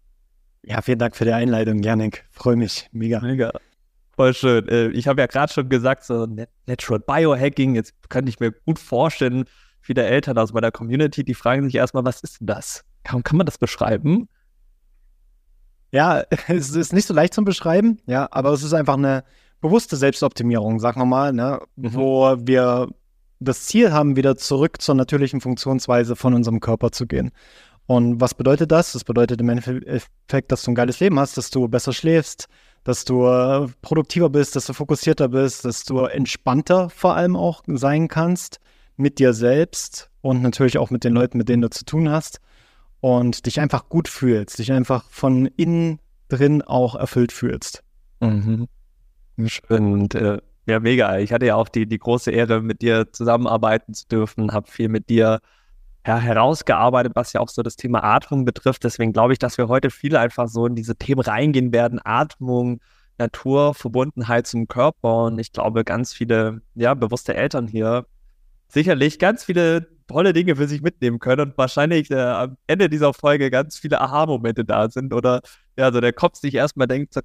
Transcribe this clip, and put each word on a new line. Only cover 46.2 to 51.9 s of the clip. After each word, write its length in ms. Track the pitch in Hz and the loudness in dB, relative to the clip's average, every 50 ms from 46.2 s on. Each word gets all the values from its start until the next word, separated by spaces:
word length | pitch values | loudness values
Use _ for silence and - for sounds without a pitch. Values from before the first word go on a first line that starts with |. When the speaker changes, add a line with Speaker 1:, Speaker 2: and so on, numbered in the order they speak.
| _ - | _ -6
Speaker 1:
drin 340 | 139 127 139 143 151 147 | 0 2 2 4 4 2
auch 320 | - - - 127 127 117 117 | 0 0 0 0 0 0 -2
erfüllt 380 | - 135 - - 123 120 117 | -4 -8 -2 0 0 0 0
fühlst. 500 | - - - 120 123 117 - - - - _ _ _ _ _ _ _ - | -2 -4 -6 -6 -6 -6 -10 -12 -14 -16 _ _ _ _ _ _ _ -4
Speaker 2:
Mhm. 480 | 120 113 107 104 98 110 113 110 120 - - - _ _ _ _ _ _ _ _ _ _ _ - 113 | -2 0 0 0 0 -2 -2 -2 -4 -8 -12 -16 _ _ _ _ _ _ _ _ _ _ _ -4 -4
Schön. 480 | 113 - - - - 113 110 107 101 | -4 -4 -6 -4 0 0 2 2 2
Und, 220 | 101 101 101 104 - | 2 2 0 0 0
äh, 240 | - 110 104 104 101 - _ _ _ _ | -2 0 0 -2 -4 -6 _ _ _ _
ja, 120 | - 110 110 | -2 -2 0
mega. 400 | 113 117 127 123 110 98 95 95 | 2 2 2 2 2 2 0 -2
Ich 140 | 104 104 | -2 0
hatte 140 | 120 117 127 | 0 0 2
ja 100 | 120 107 | 2 2
auch 120 | 110 110 - | 2 0 0
die, 180 | - 113 110 | -2 -2 -2
die 120 | 110 | -2